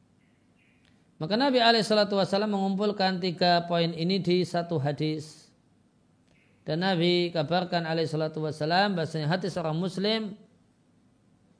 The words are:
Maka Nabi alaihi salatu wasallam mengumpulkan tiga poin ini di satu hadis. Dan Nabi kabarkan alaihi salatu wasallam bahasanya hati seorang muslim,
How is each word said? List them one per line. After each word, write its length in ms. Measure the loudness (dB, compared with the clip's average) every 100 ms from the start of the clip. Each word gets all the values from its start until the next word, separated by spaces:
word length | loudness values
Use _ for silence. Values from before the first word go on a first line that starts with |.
| _ _ _ _ _ _ _ _ _ _ _ -10
Maka 160 | -2 0
Nabi 160 | 2 4
alaihi 240 | 6 4 4
salatu 320 | 2 2 2
wasallam 340 | 0 0 0
mengumpulkan 640 | 0 0 0 -2 0 0 0
tiga 480 | -2 2 4 4 2
poin 240 | 0 0
ini 240 | 0 0 0
di 240 | 2 2
satu 400 | 2 -2 -2 -2
hadis. 640 | -2 -2 -2 -4 -8 -18 -20 _ _ _ _ _ _ _ _ _ _ _ -6
Dan 160 | -2
Nabi 480 | 0 2 2 2 0
kabarkan 560 | -2 0 -2 0 -2 -2
alaihi 240 | -2 -2
salatu 320 | -2 -4 -4
wasallam 540 | -6 -4 0 2 2 0
bahasanya 340 | -4 -4 -2
hati 160 | -2 -2
seorang 300 | -4 -4 -4
muslim, 580 | -4 -2 -2 -2 -4 -12 -20 _ _ _ _ _ _ _ _ _ _